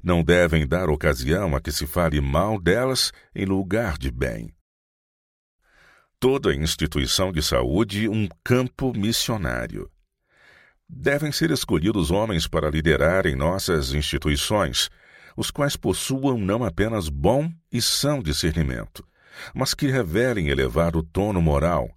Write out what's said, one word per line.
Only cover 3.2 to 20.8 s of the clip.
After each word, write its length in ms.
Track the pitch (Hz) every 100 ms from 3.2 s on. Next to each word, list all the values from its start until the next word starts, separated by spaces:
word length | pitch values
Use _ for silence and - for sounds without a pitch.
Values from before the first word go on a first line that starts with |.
| _
em 120 | - 95
lugar 520 | 95 95 104 117 -
de 140 | 65
bem. 420 | 60 65 55 55 _ _ _ _ _ _ _ _ _ _ _ _ _ - _ _ _
Toda 360 | 127 135 98 69
instituição 760 | 78 - 78 - 65 - 92
de 100 | 82
saúde, 680 | - 62 62 82 110 101 110
um 180 | 110 101 -
campo 480 | - 123 127 - 131 113
missionário. 920 | 101 117 - 113 73 60 60 52 - _ _ _ _ _ _ - _ _ _
Devem 440 | 131 131 143 151
ser 200 | - 156
escolhidos 580 | 139 - 85 87 107 78
homens 380 | 95 113 85 -
para 220 | 82 76
liderarem 680 | 76 78 69 76 95 92 67
nossas 580 | 76 95 98 80 65
instituições, 960 | 73 76 - 78 71 - 107 80 - - _ _ - - -
os 160 | -
quais 240 | - 143 -
possuam 640 | 113 90 - 135 139 123
não 260 | 95 110
apenas 460 | 110 82 107 110 80
bom 420 | 69 82 131 160 165 _
e 100 | 120
são 420 | - - - 147
discernimento, 840 | 82 69 87 80 71 60 53 - - _ _ - -
mas 200 | 123 131
que 140 | - 147
revelem 600 | 131 92 87 127 110 76
elevado 560 | 67 64 65